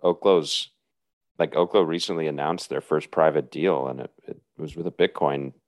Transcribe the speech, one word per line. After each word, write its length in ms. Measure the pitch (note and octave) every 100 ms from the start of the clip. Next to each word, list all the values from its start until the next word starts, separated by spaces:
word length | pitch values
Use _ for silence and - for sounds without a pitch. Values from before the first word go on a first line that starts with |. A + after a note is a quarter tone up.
Oklo's, 680 | F2 F2 G2+ F2+ D2+ - - _ _ _ _ _ _ -
like, 160 | D#2+
Oklo 320 | - F2 G#2 D#2+
recently 420 | F2 - E2 D#2
announced 420 | C#2+ D2+ F2 -
their 100 | C#2+
first 320 | - D#2 -
private 400 | - D#2+ D2+ B1+
deal, 360 | D2 F2+ D2 C2
and 120 | C2
it, 120 | B1 - -
it 160 | - _ -
was 200 | D#2 D#2+
with 100 | E2+
a 40 |
Bitcoin 600 | - F2 - D2 C#2 C#2 -